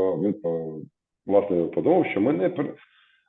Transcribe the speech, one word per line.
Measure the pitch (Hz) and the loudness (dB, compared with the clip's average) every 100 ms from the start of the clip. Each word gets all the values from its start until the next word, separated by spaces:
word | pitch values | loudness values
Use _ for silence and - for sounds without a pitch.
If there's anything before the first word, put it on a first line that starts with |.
| 95 82 | 2 0
він, | 101 | -2
по-, | - 85 82 80 78 71 _ _ _ - | -2 -4 -4 -6 -10 -14 _ _ _ 0
власне, | 98 87 87 82 | 2 4 0 0
подумав, | 85 120 180 139 | 0 2 2 2
що | - | 0
ми | 117 | 0
не | 165 180 | 2 0
пер-, | 160 139 - _ _ _ _ | -2 -6 -10 _ _ _ _